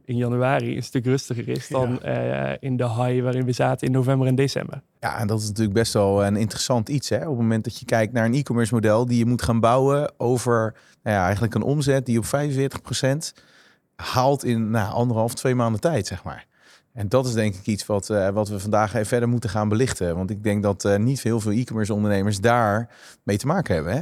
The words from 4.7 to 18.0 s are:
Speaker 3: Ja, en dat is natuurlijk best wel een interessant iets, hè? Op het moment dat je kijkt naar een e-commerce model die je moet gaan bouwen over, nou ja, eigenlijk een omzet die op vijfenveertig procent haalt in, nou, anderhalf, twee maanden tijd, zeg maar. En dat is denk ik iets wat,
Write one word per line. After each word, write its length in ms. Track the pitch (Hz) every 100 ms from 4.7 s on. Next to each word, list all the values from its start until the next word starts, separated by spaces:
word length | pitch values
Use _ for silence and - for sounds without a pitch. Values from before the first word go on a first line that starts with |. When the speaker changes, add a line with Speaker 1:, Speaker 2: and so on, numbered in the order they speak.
| 139 - _
Speaker 3:
Ja, 180 | - -
en 80 | 110
dat 140 | 110
is 60 | 104
natuurlijk 280 | 104 110
best 180 | 98 113
wel 320 | 110 98 98
een 120 | 101 101
interessant 520 | 117 - - 123 110
iets, 200 | 139 -
hè? 80 | 107
Op 120 | 165
het 100 | 127
moment 260 | 117 113
dat 140 | 110 -
je 60 |
kijkt 280 | - 117 110
naar 120 | 120
een 100 | 113
e-commerce 400 | 127 139 120 113
model 320 | 117 107 107 123
die 120 | 120
je 80 | 117
moet 160 | 120
gaan 180 | - 113
bouwen 520 | 113 127 135 143 147 -
over, 540 | 120 123 123 117 110 - _ _
nou 140 | - 104
ja, 80 |
eigenlijk 300 | 90 101 113
een 80 | 107
omzet 440 | 104 147 139 135 123
die 120 | 117
op 60 |
vijfenveertig 560 | 101 143 147 135 135 -
procent 520 | - 127 131 139 - - _ _ - _ _ -
haalt 480 | - 131 131 143
in, 260 | - 117 110
nou, 220 | 113 101
anderhalf, 420 | - 120 110 113
twee 200 | - 135
maanden 260 | 123 117 107
tijd, 260 | 170 151 98
zeg 180 | 90
maar. 220 | 90 69 - _ _ - _
En 160 | - 104
dat 180 | 127 127
is 60 |
denk 220 | 113 107
ik 120 | 92 -
iets 200 | 104 -
wat, 240 | 104